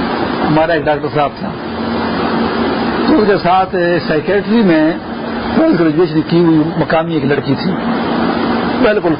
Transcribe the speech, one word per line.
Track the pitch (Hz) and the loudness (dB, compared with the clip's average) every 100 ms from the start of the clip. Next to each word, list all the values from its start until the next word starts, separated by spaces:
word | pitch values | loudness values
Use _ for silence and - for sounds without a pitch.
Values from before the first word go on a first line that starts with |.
| - - - - 156 | -2 -4 -4 -2 0
ہمارا | 151 160 | 2 2
ایک | 160 | 2
ڈاکٹر | 147 147 143 | 0 0 -2
صاحب | 147 139 - | -2 -2 -4
تھا، | - - - - - - - - - - 233 - - - - - 233 | -8 -8 -8 -6 -4 -4 -4 -4 -2 -2 -2 -2 -2 -2 -2 0 2
تو | 214 | 4
اس | 208 | 4
کے | 185 | 2
ساتھ | 170 190 185 185 175 175 - | 2 2 0 0 0 0 0
سائیکیٹری | 156 160 196 190 233 | -2 0 -2 2 2
میں | 196 156 156 - - - - - - - | 4 4 2 -2 -8 -8 -8 -6 -2 2
پوسٹ | 320 175 | 2 4
گریجویشن | 165 151 175 156 151 | 2 2 2 0 2
کی | 170 | 2
ہوئی | 170 160 156 170 | 4 4 2 -2
مقامی | 139 165 165 | 0 0 0
ایک | 160 | -2
لڑکی | 139 139 139 135 | 0 0 0 -2
تھی، | - - - - - - - - - - - - | -2 -4 -4 -4 -2 -2 -2 -2 -2 -2 -2 0
بالکل | 214 208 170 | 2 2 0